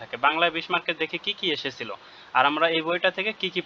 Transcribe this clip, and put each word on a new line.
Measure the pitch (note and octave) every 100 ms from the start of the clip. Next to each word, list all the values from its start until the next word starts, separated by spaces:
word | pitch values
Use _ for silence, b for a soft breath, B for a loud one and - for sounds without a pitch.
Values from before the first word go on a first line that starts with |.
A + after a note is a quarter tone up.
থাকে। | A2+ A#2+ C#3
বাংলায় | D#3 E3+ D#3+
বিসমার্কে | E3 F3 E3+ D#3+
দেখে | D#3+ F3
কি | G3+ G3+
কি | F#3 C#3+
এসেছিল, | C#3 - A2 G2 B B B B2+
আর | C3+
আমরা | D3+ E3 E3
এই | D#3+
বইটা | F3 F#3 F#3
থেকে | G#3 G#3
কি | F#3
কি | F3+